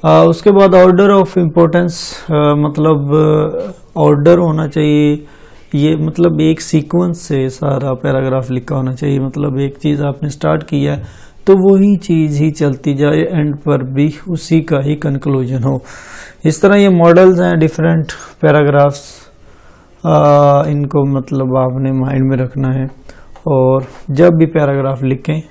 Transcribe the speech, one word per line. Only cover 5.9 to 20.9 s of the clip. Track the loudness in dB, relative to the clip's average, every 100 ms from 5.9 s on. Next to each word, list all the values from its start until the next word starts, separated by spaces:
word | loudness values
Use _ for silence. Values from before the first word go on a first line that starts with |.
| 0
मतलब | -4 0 0 2
एक | 0 -2
सीक्वेंस | -2 -2 0 -2 -2 -6
से | -6 -4 -4
सारा | -4 -4 -2 -4
पैराग्राफ | -4 -4 -2 -2 -4 -4
लिखा | -8 -6 -4
होना | -4
चाहिए। | -4 -4 -2
मतलब | -4 -4 -4 -4
एक | -6 -4
चीज़ | -4 -2
आपने | -4 -4 -8
स्टार्ट | -4 -2 -2
किया | -4 -4 -4
है | -6 -10 -18 -20 -6 0
तो |
वही | 2 4 4 2 0
चीज़ | 0 0 0 0
ही | -2
चलती | 0 -2 -2 -4
जाए, | 0 0 0
एंड | 0 -2 -2 -4
पर | -2 -2
भी | -2 -2 -2 -2 -8
उसी | -8 -2 -2
का | 0 -2
ही | -2
कंक्लूजन | -4 -4 -4 -2 -2 -2 -2
हो। | -2 -4 -8 -20 -20 -20 -20 -4
इस | -4 2
तरह | 2 4
ये | 4
मॉडल्स | 4 4 6 6 4
हैं | 0 2
डिफरेंट | 0 0 0 0 -4 -10 -18 -2
पैराग्राफ्स, | 0 2 2 2 2 0 -14 -20 -20 _ -20 -20 -20 -20 _ _ -2
आ, | 2 4 4 4 2 0
इनको | -2 -2